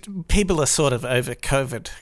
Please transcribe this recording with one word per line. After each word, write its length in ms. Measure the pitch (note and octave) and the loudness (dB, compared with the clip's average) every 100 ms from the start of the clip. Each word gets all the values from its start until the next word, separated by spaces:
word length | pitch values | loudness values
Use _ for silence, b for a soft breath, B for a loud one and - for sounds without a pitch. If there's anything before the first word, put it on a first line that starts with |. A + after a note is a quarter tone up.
| - F#3+ - | -10 -10 2
people 340 | G#3 F#3+ E3 | 2 4 2
are 60 | C3+ | 2
sort 260 | - C#3+ | 2 2
of 100 | A#2+ | 0
over 300 | B2+ B2 B2 | 0 -2 -2
covid 560 | A#2+ - C3+ B2 A#2 - - | -6 -2 0 -2 -6 -10 -14